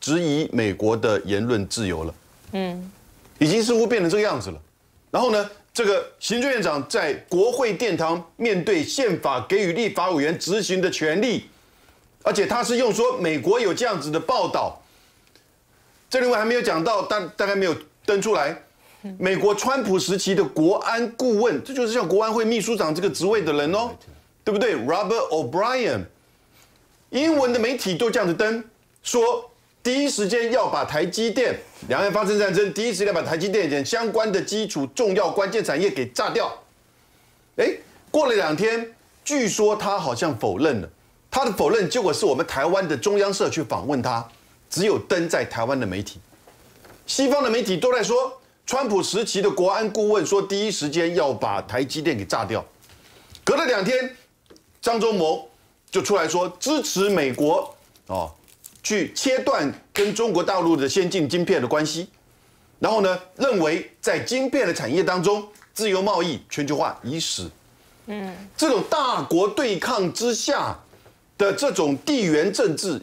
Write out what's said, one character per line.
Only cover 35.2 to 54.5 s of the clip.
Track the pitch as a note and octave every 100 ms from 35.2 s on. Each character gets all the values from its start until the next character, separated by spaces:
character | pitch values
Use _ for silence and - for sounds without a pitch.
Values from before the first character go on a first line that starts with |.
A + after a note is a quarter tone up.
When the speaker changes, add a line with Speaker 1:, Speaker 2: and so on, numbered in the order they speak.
| F3
Speaker 1:
关 | G3+ G3
键 | A3
产 | D#3 C#3+
业 | G3
给 | C#3 A#2+
炸 | - G3
掉。 | F#3+ F3+ - - _ _ _ _ _ _ _ _ -
哎， | D4+ - - - -
过 | D4+ C4+
了 |
两 | G#3+ D#3+
天， | D#3 A3 A3+ A3+ - _ _
据 | - C#4+ A3
说 | - G#3 G#3
他 | G3+ G3
好 | D3+
像 | A#2 E3 A#2+
否 | A#2 F#2
认 | D#3 A2+
了， | D#2+ - _ _ _
他 | C4
的 | B3+
否 | F#3 D#3
认 | A3 F3+
结 | B3
果 | F#3
是 | C#3+ F#3+
我 |
们 | C3 E3
台 | C#3 D3+
湾 | F#3+ F3+
的 |
中 | C3+ G3+ G3+
央 | G3+
社 | G3 G3+
去 | E3
访 | C3+ G#2 G#2+
问 | C#3
他， | B2+ A#2+ A#2+ - _ _ _
只 | D#3
有 | G3+ -
登 | - F3+ E3
在 | E3+
台 | A#2 A#2+
湾 | A2+ C#3
的 | G#2
媒 | F#2
体， | G#2 - - - - - - - - - -
西 | - C4+
方 | C#4+
的 | B3+
媒 | A3+
体 | A3 F3+
都 | B3
在 | B3
说， | F#3+ A#3+ C4 - _ _ -
川 | B3+ B3+
普 | G3
时 | - F#3+
期 | A3 F#3+
的 | G3
国 | - F3+
安 | G3 G#3+
顾 | A3 G#3
问 | G#3 D3+
说 | G3
第 | F#3+ G3 G#3+
一 |
时 | - D3
间 | D#3+ E3+
要 | F3 C#3+
把 | A#2 A2+ G2
台 | - B2
积 | C#3 D#3
电 | D#3 A2+
给 | F#2+
炸 | C3
掉。 | G2 G#2 - _ - - - - - -
隔 | - C#4+
了 |
两 | D4 G#3+
天， | F#3+ B3+ B3+ - _ _ _